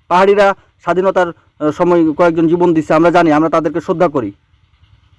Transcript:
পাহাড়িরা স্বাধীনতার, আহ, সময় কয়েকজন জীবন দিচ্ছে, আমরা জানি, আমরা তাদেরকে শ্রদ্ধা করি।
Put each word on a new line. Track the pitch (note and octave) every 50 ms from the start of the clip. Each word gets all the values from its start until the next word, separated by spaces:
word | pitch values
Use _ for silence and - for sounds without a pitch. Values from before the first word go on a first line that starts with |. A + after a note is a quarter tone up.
| _ _
পাহাড়িরা | E3 F3+ G3 G3 G3+ F#3 F#3+ G3 F#3+ - _ _ _ _
স্বাধীনতার, | _ F3 E3+ F3+ F#3 G3 F#3 G3 F3+ E3+
আহ, | E3 - _ _ _ _ D#3 D3+
সময় | C#3+ - F3+ F3 F3+ F3 E3 D#3+ D3
কয়েকজন | - F3+ E3+ E3 E3+ D#3 D#3+
জীবন | E3 F3 F3 F3 E3+
দিচ্ছে, | D#3+ D3 - E3+
আমরা | D#3 E3 E3+
জানি, | E3 F3+ E3+ E3 D3
আমরা | D3+ D#3+ D#3+
তাদেরকে | D#3 E3 D#3 E3 D3+ E3+
শ্রদ্ধা | - - F#3 E3 F3+ E3+
করি। | C#3+ C#3+ A#2 G2+ G2+ _ _ _ _ _ _ _ _ _ _ _ _ _ _ _ _